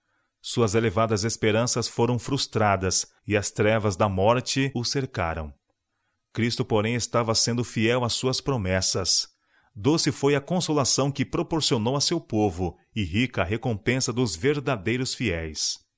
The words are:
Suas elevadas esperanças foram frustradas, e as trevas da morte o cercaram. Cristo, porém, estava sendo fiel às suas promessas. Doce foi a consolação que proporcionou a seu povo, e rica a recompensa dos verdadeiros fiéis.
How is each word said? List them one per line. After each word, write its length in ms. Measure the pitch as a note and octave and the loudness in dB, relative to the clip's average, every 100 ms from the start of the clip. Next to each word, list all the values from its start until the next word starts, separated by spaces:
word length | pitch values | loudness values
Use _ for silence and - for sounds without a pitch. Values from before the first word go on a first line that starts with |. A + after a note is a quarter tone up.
| _ _ _ _ | _ _ _ _
Suas 340 | - A#2+ A2 | -4 0 2
elevadas 480 | A2+ A2+ G#2 A2+ G#2+ | 2 2 2 0 0
esperanças 640 | A2+ - A2 A2 B2 B2 A2 | -2 0 2 2 2 -2 -2
foram 320 | - A#2 B2 | 0 0 0
frustradas, 880 | - C#3 - A2 G#2 F#2+ F#2 - - _ | -2 -4 -2 0 2 2 2 -2 -2 _
e 120 | - G#2 | -2 0
as 160 | - | 0
trevas 420 | - G#2+ A2 G#2 | 2 2 2 2
da 140 | F#2 G#2+ | 0 0
morte 640 | F#2 G#2 B2 - C3+ C3+ | 4 4 4 0 -2 -2
o 80 | B2 | -2
cercaram. 720 | A2+ C#3 C3 - E2+ D#2+ D2+ - _ _ _ _ _ _ _ | -2 -2 -4 -4 -4 -4 -8 -12 _ _ _ _ _ _ _
Cristo, 320 | - A#2 - | -2 0 0
porém, 320 | B2 G#2+ A2 A#2+ | 0 0 2 -2
estava 360 | - A#2 A2+ | -2 0 0
sendo 280 | A2 - A#2+ | 0 0 -2
fiel 400 | A#2 A#2 A2 B2 | -2 0 2 2
às 120 | A#2 | 0
suas 260 | - C3 C3+ | -2 -2 -2
promessas. 880 | - B2+ F#2 F#2+ - A2 F2 - - _ _ _ _ | -2 -2 0 0 0 0 0 0 -2 _ _ _ _
Doce 380 | G#2 B2 D#3+ D3+ | -2 2 2 2
foi 240 | - C#3 | 0 2
a 60 | C#3+ | 0
consolação 720 | - F3+ D#3 D3 B2+ - C#3 | 0 -2 0 0 2 0 0
que 120 | C#3 | -2
proporcionou 720 | B2 E3+ - D#3+ - B2 A2+ | -2 -2 -2 0 0 0 0
a 60 | C#3 | 0
seu 200 | - E3 | 0 -2
povo, 560 | - G#2+ G#2 E2+ F2 - _ A2 | -2 2 2 0 -4 -6 _ -6
e 80 | |
rica 380 | F2 G#2 B2+ - | -2 0 0 -2
a 20 | |
recompensa 680 | F2 G#2+ C3 G#2 - C3 B2+ | -2 -2 -4 -2 0 0 0
dos 220 | A#2 A#2+ | 0 0
verdadeiros 800 | E2 C3 D3 C3+ A#2 G#2 B2 C3 | 0 0 0 -2 -2 -2 -2 -2
fiéis. 640 | - A#2 E2 D#2 D2+ - - _ | -2 -2 -2 -4 -6 -6 -6 _